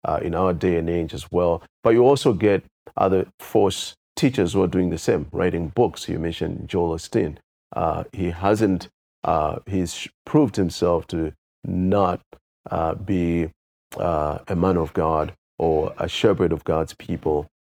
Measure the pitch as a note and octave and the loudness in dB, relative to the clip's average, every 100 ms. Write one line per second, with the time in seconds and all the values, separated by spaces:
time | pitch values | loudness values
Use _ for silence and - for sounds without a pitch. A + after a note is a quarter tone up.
0 | - E2 E2+ E2 F#2+ E2 F#2 E2+ E2 E2+ | -4 -2 -2 0 0 0 0 0 0 -2
1 | D#2+ - - F2+ F2 E2 - _ A#2+ A#2 | -2 -8 -4 0 2 0 -4 _ 4 6
2 | B2 C#3 C#3 F#2+ G#2+ F#2+ - _ - - | 6 6 2 2 4 2 -2 _ -8 0
3 | F#2+ F#2 - - - A2 G2+ - - - | 2 2 0 -8 -2 2 2 0 -8 -14
4 | _ - C3+ B2+ F2 G2 F#2 F#2 F#2 E2 | _ -2 0 2 0 2 2 2 0 -2
5 | - F2+ C#2+ F#2 F#2 E2+ E2+ - A2 - | 0 -2 -2 -2 -2 -2 -2 0 0 -2
6 | - E2 E2 E2+ E2 F2 D#2 F#2+ E2+ E2 | -8 -4 -4 -4 -6 -6 -4 -2 -2 -2
7 | - A2+ D#2+ D2 _ _ _ - E2 D#2+ | -4 -2 -2 -6 _ _ _ -4 -2 -2
8 | D#2+ - F2+ E2+ G2 G#2+ G#2+ F2+ - _ | -6 -6 -6 -2 0 2 2 0 -6 _
9 | _ _ - E2 D2+ - - G2 E2+ - | _ _ -2 0 0 -4 -6 -4 -4 -6
10 | - _ - D#3 B2+ G2+ F2 - F2 E2+ | -14 _ 0 2 2 2 -2 0 0 0
11 | - E2+ D#2 - _ _ - F2+ F#2 G2+ | -2 -6 -6 -8 _ _ -6 -2 2 2
12 | F#2 F2+ _ - _ _ - E2 E2 - | 2 -2 _ -20 _ _ -6 -4 -2 -4
13 | G2 F#2 E2+ E2+ D#2+ - _ _ _ - | -2 0 0 0 -2 -8 _ _ _ -4
14 | F2+ D#2 D2+ - - F2+ F#2 F2 D#2 - | -2 0 -2 -4 -4 0 2 2 0 0
15 | D#2+ D#2 D#2 - _ - E2 D#2 D#2 - | 0 0 -2 -8 _ -2 0 2 0 -4
16 | E2+ - A2+ - F2 D#2+ - D#2+ D#2+ - | -6 0 2 4 0 0 -2 -2 -2 -8
17 | - E2 D#2+ D2+ D2 _ | -10 -6 -2 -2 -4 _